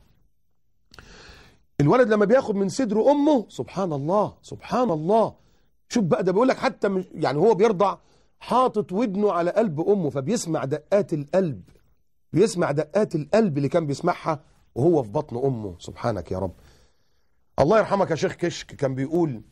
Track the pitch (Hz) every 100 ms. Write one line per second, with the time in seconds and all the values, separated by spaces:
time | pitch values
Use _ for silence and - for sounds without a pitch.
0 | _ _ _ _ _ _ _ _ _ -
1 | - - - - - _ _ - 143 240
2 | 233 214 202 262 262 202 196 - 240 196
3 | 220 285 294 269 196 - 120 170 190 143
4 | 147 208 175 - - 117 - 208 247 160
5 | 160 226 185 - _ _ _ _ - 240
6 | 175 220 185 185 254 - 247 175 208 190
7 | 185 - 147 143 214 185 226 175 196 -
8 | _ _ _ _ - 226 254 214 - 185
9 | 240 190 208 170 170 202 226 147 185 202
10 | 147 139 135 226 170 156 131 147 - 202
11 | - 160 143 185 175 104 - _ _ _
12 | _ _ _ 147 214 175 147 147 151 202
13 | 214 160 143 214 214 143 139 175 156 139
14 | 175 - 165 151 _ _ _ - 156 156
15 | 110 143 147 117 139 120 104 87 - -
16 | 120 104 82 92 92 - - _ _ _
17 | _ _ _ _ _ - - 220 180 196
18 | 165 156 180 - 175 - - - 135 131
19 | 135 165 165 110 -